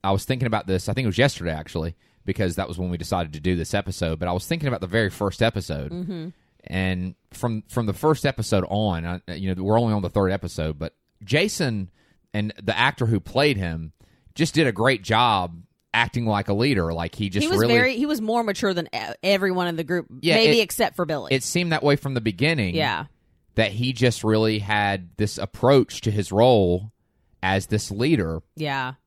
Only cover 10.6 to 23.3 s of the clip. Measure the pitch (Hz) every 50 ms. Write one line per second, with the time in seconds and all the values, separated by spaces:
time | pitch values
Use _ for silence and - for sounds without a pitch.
10.6 | 78 78 78 73 80 82 _ _ _ _ _ _ 104 95 117 151 190 214 - -
11.6 | 170 131 110 104 95 90 _ _ _ _ _ _ _ _ - 104 104 107 - -
12.6 | 101 107 101 90 120 139 - - 123 107 113 98 - - - 127 147 151 127 98
13.6 | 92 85 80 82 80 76 _ _ - _ _ _ _ _ _ - - - - 151
14.6 | 160 127 101 101 113 131 131 104 95 - 110 110 123 120 107 95 90 85 85 85
15.6 | 90 _ _ _ _ _ - 113 120 - - 123 117 110 104 101 101 - 101 104
16.6 | 120 147 131 98 85 82 82 82 85 85 - - 107 98 90 101 - 320 370 -
17.6 | - 240 233 240 247 262 262 226 294 294 302 240 220 214 226 240 233 208 196 -
18.6 | - 220 185 175 165 - - 113 104 - - _ - 190 202 190 196 190 185 185
19.6 | 180 175 165 160 165 135 180 175 - _ - 131 131 165 156 226 226 156 147 -
20.6 | 208 - - - 220 - - - 175 151 160 139 98 - 147 - - - - 175
21.6 | 180 170 160 - - 143 143 139 - 139 131 123 110 113 98 87 131 156 165 143
22.6 | 104 90 85 156 151 131 101 - 139 - _ _ _ _